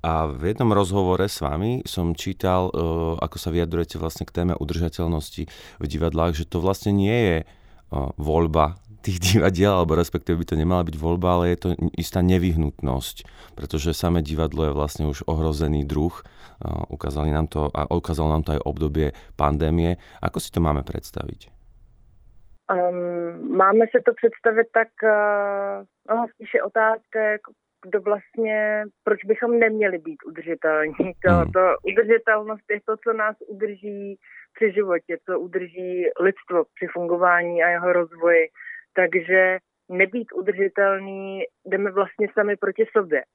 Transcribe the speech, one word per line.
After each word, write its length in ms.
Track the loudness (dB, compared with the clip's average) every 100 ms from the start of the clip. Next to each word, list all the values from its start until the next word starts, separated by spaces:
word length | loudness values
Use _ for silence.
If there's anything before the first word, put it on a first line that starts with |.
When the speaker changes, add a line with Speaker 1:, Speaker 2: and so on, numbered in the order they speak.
Speaker 1:
A 240 | -2 -2 -2
v 280 | -2 -4
jednom 180 | 0 2
rozhovore 520 | 4 2 2 2 2 0
s 120 | -2
vami 440 | -4 -2 -2 -4 -6
som 320 | -4 -2 -2
čítal, 520 | -6 -4 0 2 0
e, 40 | -2 -2 -2 -2 -2
ako 160 | -4 -4
sa 160 | -4
vyjadrujete 480 | -2 0 -2 -4 -4
vlastne 240 | -8 -6 -8
k 100 | -2
téme 180 | -2 -2
udržateľnosti 840 | -4 -2 -2 -2 -2 -2 -4 -10 -10 -12 -20 -10
v 80 | -6
divadlách, 480 | -2 -2 0 0
že 160 | -2 -4
to 80 | -2
vlastne 360 | 0 0 0 2
nie 180 | 2
je, 240 | 2 2 0
e, 40 | -4 -18 -20 -20 _ -6 -4 -4
voľba 640 | 0 2 4 4 2 -2 -18 -8
tých 160 | -6 -2
<laughs> 40 | 2
divadiel, 400 | 4 4 4 4
alebo 240 | 4 4 2
respektíve 440 | 2 -2 -2 -2
by 40 | 0
to 100 | 0
nemala 260 | 2 2 0
byť 100 | -4
voľba, 300 | -2 0 2 2
ale 160 | 2
je 40 | 0
to 100 | -2 -2
n-, 160 | -2 -2
istá 280 | -4 2 4
nevyhnutnosť, 880 | 4 2 2 0 -2 -4 -4 -6 -14 -20 -20 -20
pretože 440 | -14 -6 -4 -2 -2
samé 280 | 0 0 0
divadlo 440 | -2 -2 0 -2
je 80 | 0
vlastne 280 | -4 -2 -4
už 200 | -4 -4
ohrozený 560 | -2 0 0 0 0 -2
druh. 280 | -2 -2 -4
E, 60 | -20 -20 -20 -12 -8 -8 -8
ukázali 400 | -8 -6 -2 0
nám 200 | 0 0
to, 200 | -2 -4
a 200 | -2 -2
ukázalo 400 | -2 -2 -2 0
nám 80 | 0
to 160 | 0 -2
aj 80 | -2
obdobie 480 | -2 -2 0 -2 -4 -20 -2
pandémie. 640 | 0 2 2 2 2 0 -6 -8
Ako 200 | -6 -6
si 80 | -4
to 120 | 0
máme 200 | 2 0
predstaviť? 800 | -2 -10 -10 -12 -10 -12 -20 -20 -20 -20 -20 _ -20 _ -20 -20 -20 -20 -4
Speaker 2:
Ehm, 840 | 0 0 -2 -6 -6 -8 -8 -4 2
máme 280 | 4 6 4
si 140 | 4 2
to 80 |
představit 540 | 2 0 2 0 2 2
tak, 140 | 0 0 _
eh, 840 | 2 4 2 0 -2 -4 -6 -8 -12 _ -4
no, 160 | -2 -2
spíš 200 | _ -4
je 100 | -2
otázka, 560 | 0 2 2 0 _ -2
jako 320 | -2 -2 -6 _ _ _ -4
kdo 160 | -2
vlastně, 840 | 0 -2 -4 -4 -2 0 0 -2 -6 _
proč 220 | -2 0 0
bychom 340 | 0 2 4
neměli 380 | 4 4 0 0
být 260 | -8 -12 -14
udržitelní. 680 | -14 -8 -2 0 0 0
<laughs> 320 | -2 -4 0 4
To, 60 |
Speaker 1:
Hmm. 200 | 4 4
Speaker 2:
to 80 | 4 4 2
udržitelnost 840 | 0 0 4 4 4 0 -2 -10 _
je 120 | -6 -4
to, 120 | -4
co 160 | -2
nás 220 | 0 -2 -4 -14
udrží 720 | -6 -6 -6 -10 -10 -12 -14 _ -20 -20
při 180 | 0 2
životě, 460 | 2 0 0 -2 -10 -4
co 140 | -4
udrží 640 | -2 -6 -6 -10 -6 -2 -2 2
lidstvo 440 | 0 0 -2 -2 -2 -6
při 120 | -8
fungování 680 | -6 -2 2 4 4 2 2
a 60 | 2
jeho 240 | 2 2
rozvoji. 560 | 2 0 0 4 6 4 -4 -18 -18 _ 0
Takže 640 | 2 0 2 4 4 0 _ _ _
nebýt 380 | 0 0 0 -8
udržitelný, 1120 | -6 -4 -2 -2 2 0 0 -6 -10 -10 -8 -10 _ -6
jdeme 260 | -2 -2
vlastně 360 | 0 -2 -2 -2
sami 220 | 0 0 0
proti 300 | -4 0 0 0
sobě. 260 | 0 -2 -4